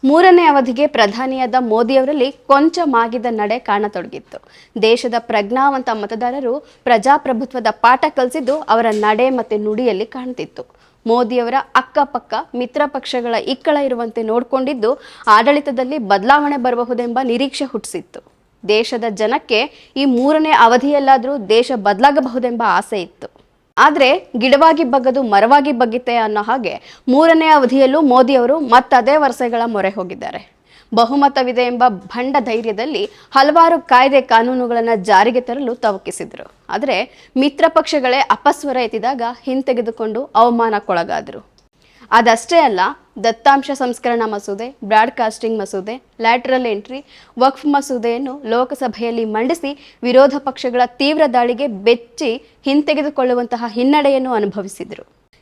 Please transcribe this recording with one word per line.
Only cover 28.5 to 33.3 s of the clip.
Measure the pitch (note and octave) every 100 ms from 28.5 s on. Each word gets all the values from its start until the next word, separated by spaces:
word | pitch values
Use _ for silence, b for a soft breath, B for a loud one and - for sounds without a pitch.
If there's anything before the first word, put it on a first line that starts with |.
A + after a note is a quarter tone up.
| D#4
ಮತ್ತದೇ | C4+ - B3 B3+ A#3+ D4+
ವರಸೆಗಳ | C#4 A#3+ B3 A#3
ಮೊರೆ | A#3 G#3 F#3+
ಹೋಗಿದ್ದಾರೆ. | G3+ F3+ F#3+ - F3 - _ b b b
ಬಹುಮತವಿದೆ | A3 A#3 C#4 C#4 C#4 B3 B3
ಎಂಬ | B3 B3 B3
ಭಂಡ | F#3+ - A#3+ B3+ C#4
ಧೈರ್ಯದಲ್ಲಿ | A#3+ A3+ A3+ G#3 C4 B3 G4+ b b